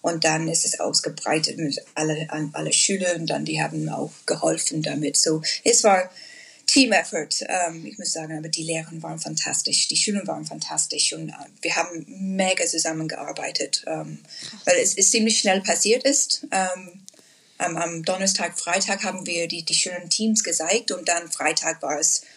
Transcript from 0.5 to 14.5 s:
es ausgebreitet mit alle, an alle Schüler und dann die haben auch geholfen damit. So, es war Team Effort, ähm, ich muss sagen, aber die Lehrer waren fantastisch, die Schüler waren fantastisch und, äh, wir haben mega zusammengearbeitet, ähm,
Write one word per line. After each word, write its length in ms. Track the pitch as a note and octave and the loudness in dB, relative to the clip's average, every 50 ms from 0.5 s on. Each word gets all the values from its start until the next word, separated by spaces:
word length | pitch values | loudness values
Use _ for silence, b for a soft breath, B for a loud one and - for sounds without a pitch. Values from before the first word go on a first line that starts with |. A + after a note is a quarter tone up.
| E3 - - | 0 0 0
es 120 | - - - | 0 0 -2
ausgebreitet 760 | - - E3 - - - D#3+ - - G#2 D#3 D#3+ D#3+ D#3 - E3 | 0 0 0 0 0 -2 -4 -4 0 0 2 2 2 0 -2 -2
mit 240 | D#3+ C#3 - - - - - | -2 -2 -2 -4 -8 -8 -4
alle, 340 | D3+ D#3 D#3 D3+ D#3 D#3+ - | -2 0 0 0 -2 -2 -4
an 200 | - D#3 D3+ D3 | -4 -6 -6 -4
alle 220 | D#3 D#3 - E3 - | -4 -4 -2 0 2
Schüler 400 | - - - G3 F#3+ F3+ F3+ F3 | 2 2 2 2 2 2 0 0
und 100 | E3 D#3+ | 0 -2
dann 200 | - - - D#3 | -2 -2 -2 -2
die 140 | D#3+ D#3 D#3 | -2 -2 -2
haben 260 | D3+ D3+ D#3+ D#3 D#3 D#3 | -2 -2 -2 -4 -4 -4
auch 220 | - - - - - - - | -4 -4 -6 -6 -8 -6 -2
geholfen 560 | - - D#3+ E3 D#3+ E3 E3 - - E3 D#3 | -2 0 2 2 2 2 2 0 -2 -2 -2
damit. 340 | D#3 - C#3 D3 D3+ - - | -2 -2 -2 -2 -2 0 2
So, 240 | - - E3 D#3 D#3 D#3 B B B B | 2 4 2 2 0 0 B B B B
es 180 | - - - | 0 2 4
war 280 | - G#3 F#3+ F#3 F#3 F#3 B B B B B B B B B B B | 6 6 6 4 2 -2 B B B B B B B B B B B
Team 260 | - - C#4 C4 A3+ | 4 6 6 6 6
Effort, 360 | G3 E3 E3 - G#3 D#3+ D3 - - - - - | 4 2 2 0 -4 -6 -4 -4 -6 -6 -4 -2
ähm, 380 | F3+ F#3 F3 E3 E3 E3 E3 | -2 0 0 -2 -4 -6 -12
ich 120 | - - - | -12 -10 -8
muss 140 | F3+ - | -6 -4
sagen, 240 | - D#3+ D#3 D#3 D#3+ | -4 -4 -4 -6 -6
aber 120 | D#3 D#3 E3 | -6 -6 -4
die 160 | D#3+ D#3+ D#3+ | -4 -4 -2
Lehrer 260 | D#3+ D#3+ D#3+ D#3+ D#3+ E3 D#3+ | -2 -4 -4 -4 -8 -10 -10
waren 180 | D#3+ D#3+ D#3+ D#3+ | -8 -8 -8 -8
fantastisch, 720 | - D#3+ D#3 - - - - - - G3+ F#3 - - - | -6 -4 -2 -2 -2 -2 -2 -2 0 2 2 2 2 2
die 80 | D#3 | 2
Schüler 300 | - - G#3+ G3+ G3 - | 2 2 2 0 -2 -2
waren 180 | E3 D#3+ D#3 D#3+ | -4 -6 -6 -6
fantastisch 680 | - D#3 D#3+ - - D#3 D#3 - - D3+ D3 - - E3 | -8 -8 -8 -8 -4 -2 -2 -2 -2 0 0 0 0 -2
und, 160 | D#3+ D#3+ D3+ | -4 -8 -10
äh, 20 | - - D3+ - - - | -10 -12 -16 -18 -10 -6
wir 120 | - E3 - | -4 -2 0
haben 300 | E3+ E3 F3 E3+ D#3+ - - - F#3+ F#3+ F#3+ F#3+ | 0 -2 -2 -4 -10 -12 -12 -8 -6 -4 -2 0
mega 300 | F#3+ F#3 F#3 F#3+ F#3 E3+ | 2 2 2 2 2 0
zusammengearbeitet, 1160 | E3 E3 D#3+ - D#3+ D#3+ D#3+ D#3+ D3+ - - D3 D#3 D3+ D3+ - C3+ - - C#3 - - - - | 0 0 0 0 0 -2 -2 -4 -4 -6 -6 -8 -8 -8 -6 -6 -4 -4 -4 -2 -2 -4 -4 -4
ähm, 320 | E3 D#3+ D#3 D#3 D#3 D#3 - - B B B B B | -4 -6 -6 -6 -8 -12 -14 -14 B B B B B